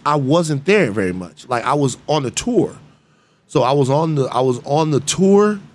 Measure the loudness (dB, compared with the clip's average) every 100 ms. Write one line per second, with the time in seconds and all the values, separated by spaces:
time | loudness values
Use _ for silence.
0 | -2 0 2 0 0 -2 0 2 2 0
1 | -2 -4 -10 -16 -6 -4 -2 0 0 -4
2 | -4 -2 -2 -6 -2 0 0 -4 -20 _
3 | _ _ _ _ _ -2 2 2 2 2
4 | 0 -2 -2 0 0 -2 -2 -2 0 0
5 | -2 0 4 4 4 0 -10